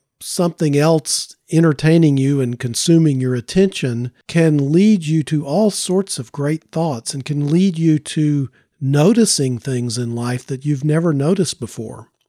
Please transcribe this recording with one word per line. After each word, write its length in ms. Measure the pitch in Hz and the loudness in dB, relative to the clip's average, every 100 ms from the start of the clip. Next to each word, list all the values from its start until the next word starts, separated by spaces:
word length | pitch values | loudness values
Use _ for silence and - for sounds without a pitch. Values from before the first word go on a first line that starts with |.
| _ _ | _ _
something 560 | - - 175 165 156 143 | -10 -2 -2 0 0 2
else 580 | 151 160 - - - - - | 2 2 0 -6 -8 -16 -2
entertaining 640 | 160 165 143 156 170 160 139 | 2 2 2 4 4 4 2
you 240 | 135 143 | 0 0
and 180 | 127 120 | -2 -4
consuming 600 | 123 113 - 165 160 135 | -6 -4 2 4 4 2
your 140 | 127 | -2
attention, 760 | 123 - 190 190 - 135 117 123 _ - | -4 -2 2 2 0 -6 -4 -8 _ -4
can 440 | 170 165 151 139 | 2 2 2 2
lead 320 | 160 208 208 | 4 4 4
you 180 | 156 160 | 2 -2
to 200 | 143 156 139 | 0 -4 -2
all 240 | 160 214 | 0 0
sorts 480 | - - 185 196 - | 0 -4 -2 -4 -8
of 140 | 120 | -10
great 380 | - 143 156 _ | -6 -4 -4 _
thoughts 440 | 165 165 120 - | -4 -4 -4 -8
and 100 | 143 | -10
can 260 | 131 147 143 | -6 -4 0
lead 280 | 165 196 165 | 2 2 2
you 200 | 165 151 | 2 0
to 520 | - - 151 147 131 _ _ - | -2 -2 0 0 -4 _ _ -8
noticing 800 | 135 139 160 233 226 - 135 120 | -2 2 4 4 2 2 -2 -4
things 380 | - 127 120 117 | -6 -6 -4 -6
in 160 | 120 | -6
life 320 | 117 120 123 - | -6 -6 -6 -8
that 180 | 131 | -8
you've 200 | 143 143 | -4 -2
never 280 | 151 151 170 | 0 0 0
noticed 480 | 143 139 190 160 - | 0 0 0 -2 -6
before 500 | 113 - 110 - 110 _ | -12 -12 -12 -14 -18 _